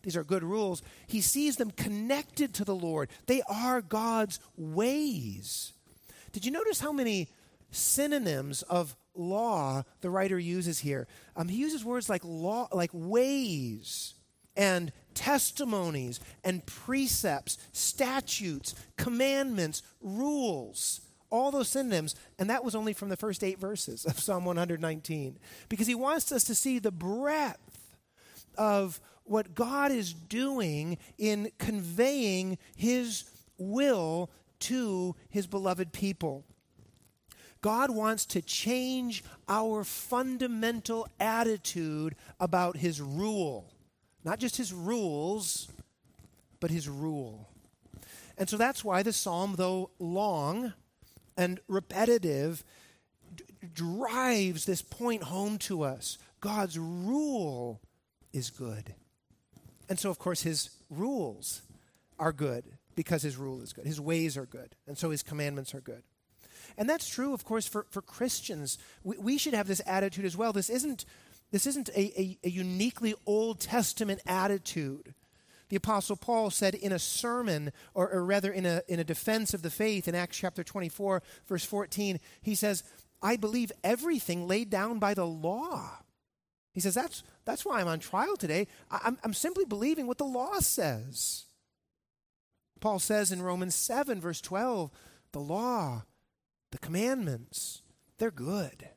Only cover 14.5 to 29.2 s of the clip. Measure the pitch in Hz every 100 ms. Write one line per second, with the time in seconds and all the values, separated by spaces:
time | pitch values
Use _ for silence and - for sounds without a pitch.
14.5 | - 196 180 165 - - - 247 277 -
15.5 | - 269 208 170 147 127 120 - - 185
16.5 | 185 - - - 269 262 - 190 143 -
17.5 | - - - - - 254 269 262 - 185
18.5 | 143 - - - - 247 240 269 277 277
19.5 | 208 160 156 - _ 202 202 285 294 240
20.5 | 151 107 95 - - - _ _ 226 277
21.5 | 277 240 269 254 185 156 - - - 190
22.5 | 254 254 220 220 202 202 185 214 190 196
23.5 | 190 190 214 - 117 165 - - 185 180
24.5 | 170 175 165 160 156 151 156 135 - -
25.5 | - - 208 226 240 262 311 - 262 -
26.5 | 220 269 247 208 175 175 220 285 311 269
27.5 | - - - - - _ _ - - -
28.5 | - 214 202 190 160 - -